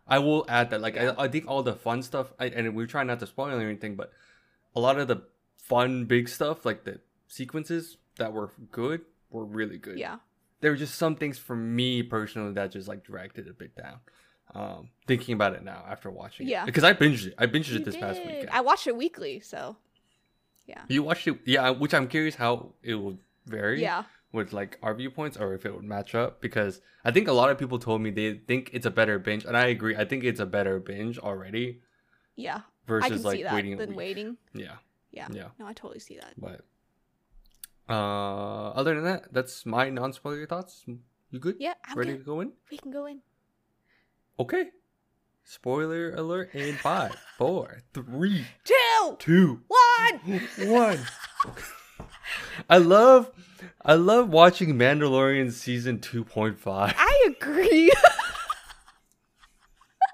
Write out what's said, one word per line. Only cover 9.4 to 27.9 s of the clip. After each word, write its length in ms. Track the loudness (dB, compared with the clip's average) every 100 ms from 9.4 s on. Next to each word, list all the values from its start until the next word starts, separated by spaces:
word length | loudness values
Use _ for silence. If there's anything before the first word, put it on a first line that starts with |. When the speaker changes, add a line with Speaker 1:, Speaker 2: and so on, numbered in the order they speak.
| -10
Speaker 1:
really 320 | -6 -8 -8
good. 200 | -14 -12
Speaker 2:
Yeah. 200 | -12 -12 _ _ _ _
Speaker 1:
There 120 | -2
were 60 | -2
just 180 | -4 -4
some 200 | -4 -2
things 220 | -6 -8
for 180 | -10 -8
me 480 | -4 -2 0 -2
personally 500 | -2 -4 -6 -6 -6 -4
that 160 | -6
just, 180 | -8 -12
like, 140 | -14 -16
dragged 320 | -16 -16 -16
it 80 | -18
a 60 |
bit 220 | -20 -20 -18
down. 220 | -18 -20 _ _ _ _ _
Um, 360 | -14 -12 -14 -18 _ -4
thinking 260 | -4 -2 0
about 180 | 0
it 100 | 0
now 220 | -10 -18 -16
after 240 | -14 -14
watching 360 | -16 -18 -14 -8
Speaker 2:
Yeah. 140 | -6
Speaker 1:
it. 20 | -4
Because 180 | 4
I 100 | 4
binged 340 | 6 4 2 -4
it. 60 | -2
I 100 | -2
binged 220 | -2 -4
it 80 | -6
Speaker 2:
You 60 | -6
Speaker 1:
this 100 | -8
past 240 | -8 -8
Speaker 2:
did. 80 | -10
Speaker 1:
weekend. 220 | -10 -4
Speaker 2:
I 100 | -2
watch 260 | 2 0 0
it 80 | -4
weekly, 440 | -6 -8 -12 -12
so 380 | -14 -14 -14 -16 _ _ _ _ _ _ _ _ -20
yeah. 160 | -20 -4
Speaker 1:
You 120 | -4
watched 260 | -2 -4 -4
it, 120 | -4 0
yeah, 240 | 2 2
which 240 | 0 0
I'm 140 | 0 0
curious 260 | -2 -4 -2
how 380 | -2 -2 -4 -14
it 120 | -8 -6
will 220 | -6 -10 _ _ -14
vary 360 | -6 -2 -2
Speaker 2:
Yeah. 220 | -2 -4 -8 _ _
Speaker 1:
with, 220 | -8 -6
like, 240 | -6 -10 -8
our 100 | -6
viewpoints 440 | -6 -8 -8 -10 -6
or 160 | -6 -6
if 100 | -8
it 80 |
would 100 | -12
match 300 | -10 -10 -6
up, 260 | -4 -4 -6
because 420 | -6 -2 -2 -4 _ _
I 80 | 0
think 160 | 2 4
a 60 |
lot 160 | 4 4
of 80 | 2
people 220 | -2 -6
told 220 | -2